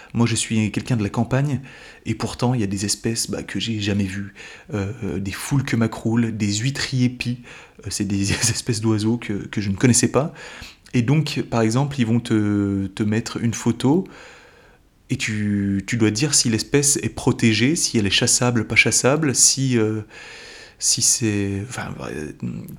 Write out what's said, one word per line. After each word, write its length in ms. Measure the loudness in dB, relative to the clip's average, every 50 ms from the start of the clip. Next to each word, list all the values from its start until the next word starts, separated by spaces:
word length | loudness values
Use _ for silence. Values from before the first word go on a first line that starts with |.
| -20 -8 0
Moi, 140 | 0 2 2
je 80 | 2
suis 360 | -2 -2 0 0 2 2 2
quelqu'un 260 | 0 -4 -2 0 0 0
de 40 |
la 80 | 0 0
campagne, 520 | 0 0 0 0 2 0 2 0 -2 -4 -6 -10 -18 -20 -20 -20 -20 -14 _
et 80 | -6 -4
pourtant, 400 | -4 -4 -6 -4 -2 0 0 0
il 80 | 0
y 20 | 0
a 40 | -2
des 180 | -2 -2 -2
espèces, 420 | -4 -4 -2 -2 -4 -2 -2 -4 -4
bah, 140 | -6 -6
que 180 | -6 -6 -6 -6
j'ai 200 | -4 -4 -4 -2
jamais 240 | 0 0 0 0 0
vues. 320 | 0 -2 -6 -8 -10 -12 -16 -18 -18 -18 -20 -16 -8
Euh, 460 | -4 -4 -4 -4 -6 -6 -6 -4 -4 -4
des 140 | -4 -6
foules 320 | -6 -8 -4 0 0 0 0
que 120 | 0 0
macroules, 600 | 0 0 0 -2 -2 -2 0 2 2 2 0 0 -2
des 160 | -2 0 0 0
huîtriers 520 | -2 -2 -2 -2 -6 -2 0 2 2 2
pies. 300 | 0 -2 -6 -6 -6 -6 -10 -18 -20 -20 -20 -20 _ -14 -12 -8
Euh, 20 |
c'est 160 | -4 -4 -2
des 260 | 0 0 0 2 0
<laughs> 200 | 0 0 0 -2
espèces 280 | -2 -2 -2 -2 -4 0
d'oiseaux 380 | 0 0 0 2 2 0 0 -2
que, 160 | -2 -6 -6
que 280 | -6 -6 -6 -6 -4
je 100 | -2 -2
ne 40 | -2
connaissais 340 | 4 4 6 6 6 4 2
pas. 220 | 2 2 0 0 -4 -10 -16 -18 -16 -18 -18 -20 -20 _ _ -2 0
Et 80 | 0
donc, 400 | 2 4 4 4 2 0 -2 -4 -4 -2
par 120 | 0 2
exemple, 380 | 2 2 2 2 0 0 0 0
ils 60 | 2
vont 140 | 2 2 0
te, 680 | 2 2 2 2 4 4 2 2 2 2 2 0 -2
te 160 | -2 -2 -2
mettre 360 | -2 0 0 0 -2 -4 -6 -2
une 140 | -2 -2 -2
photo, 520 | 0 0 0 0 2 2 2 4 2 2 -2 -8 -18 -20 -20 -20 -20 -20 -20 -20 -20 -20 -20 -20 _ _ _ _ _ _ _
et 80 | -4 -4
tu, 680 | -2 -4 -2 -2 0 0 0 0 0 0 0 0 -2 -2
tu 100 | 0 2
dois 140 | 4 4
dire 240 | 4 2 0 2 2
si 140 | 2 2 4
l'espèce 480 | 2 0 0 2 2 2 4 4 0 0
est 120 | -2 -4
protégée, 680 | -6 0 0 0 2 4 4 4 4 6 4 2 2
si 220 | 2 0 0 0 2
elle 80 | 2
est 60 | 2
chassable, 560 | 2 2 2 4 2 2 2 2 2 2 0 0
pas 80 | 2
chassable, 580 | 2 2 2 2 2 4 4 2 4 2 0 2
si, 420 | 4 4 4 4 2 0 2 2
euh, 260 | 2 2 2 0 -4 -6 -10 -16 -20 -18 -18 -18 -18 -18 -18 -18 -20 -20 -20 -14 _
si 240 | -2 0 0 2
c'est, 640 | 2 2 2 2 2 0 0 0 0 0 -2 -4 -6 -6
enfin, 260 | -8 -8 -8 -8 -8 -10
euh, 300 | -10 -10 -8 -8 -8 -10 -10 -8 -8 -8 -8 -8 -10 -12 -16